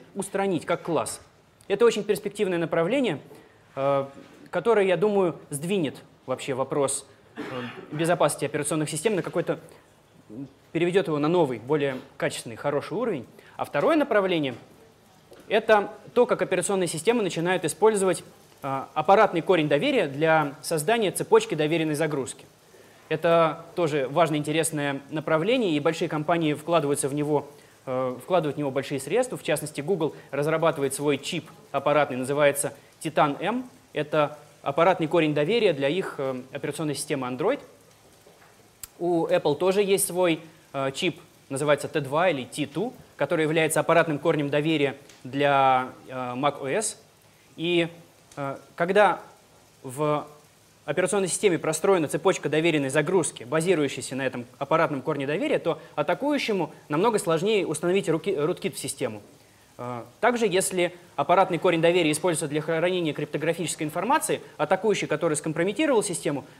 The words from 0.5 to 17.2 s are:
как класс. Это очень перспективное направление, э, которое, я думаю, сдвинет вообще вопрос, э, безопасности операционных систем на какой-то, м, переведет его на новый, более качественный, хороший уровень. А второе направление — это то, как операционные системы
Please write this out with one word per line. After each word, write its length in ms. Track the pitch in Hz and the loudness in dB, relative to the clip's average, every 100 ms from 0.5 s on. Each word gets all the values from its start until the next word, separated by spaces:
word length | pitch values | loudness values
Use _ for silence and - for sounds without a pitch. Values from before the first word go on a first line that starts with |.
| 165 | -2
как 180 | - 170 | -2 -4
класс. 380 | - 147 110 - - _ _ _ - | -2 -2 -2 -8 -16 _ _ _ -4
Это 180 | 196 | 2
очень 200 | 233 214 | 4 2
перспективное 540 | 202 196 202 - 190 170 | -2 -4 -4 -4 -2 0
направление, 640 | 165 165 170 277 233 135 - - - _ _ | 0 0 2 2 0 -2 -8 -20 -20 _ _
э, 320 | 135 139 139 139 - - - - | -4 0 0 -2 -10 -20 -20 -8
которое, 360 | 175 226 208 190 | -4 2 4 4
я 100 | 170 | 2
думаю, 400 | 208 202 175 - - | 2 2 0 -2 -8
сдвинет 460 | 143 170 202 135 - - _ - | -6 -2 0 0 -4 -20 _ -8
вообще 280 | 127 - | -6 -4
вопрос, 520 | 127 131 147 135 - - - _ - | -4 -2 0 0 -2 -8 -20 _ -14
э, 60 | - 127 120 - - | -10 -10 -10 -14 -12
безопасности 520 | 147 165 170 151 - | -4 0 2 2 0
операционных 440 | 139 147 143 160 147 | -4 -4 -2 -2 -2
систем 280 | 156 220 185 | -2 -2 -2
на 60 | |
какой-то, 360 | 147 - 156 143 - - _ _ _ _ _ | -2 -4 -4 -6 -8 -20 _ _ _ _ _
м, 180 | 110 139 _ _ | -16 -16 _ _
переведет 360 | 165 175 190 170 | -2 2 2 2
его 100 | 151 | 0
на 100 | 151 | 2
новый, 300 | 180 143 117 | 4 2 0
более 380 | 123 151 139 127 - - | -2 0 0 -4 -12 -6
качественный, 400 | 156 - 123 110 | -4 -4 -12 -6
хороший 400 | 151 143 - 170 | -2 -2 -4 -4
уровень. 300 | 240 151 110 - - - | -2 -4 -8 -20 -20 -10
А 80 | |
второе 320 | 127 294 240 320 | -4 0 2 2
направление — 580 | 269 208 190 170 139 113 - - - _ _ _ _ - - | 2 2 2 0 -2 -6 -16 -20 -20 _ _ _ _ -20 -2
это 440 | 214 220 208 202 - - | 0 4 4 2 -10 -4
то, 120 | 240 233 | 2 2
как 140 | 175 | 2
операционные 460 | 175 180 175 190 170 | 0 0 0 0 0
системы 340 | 156 220 240 | -2 0 0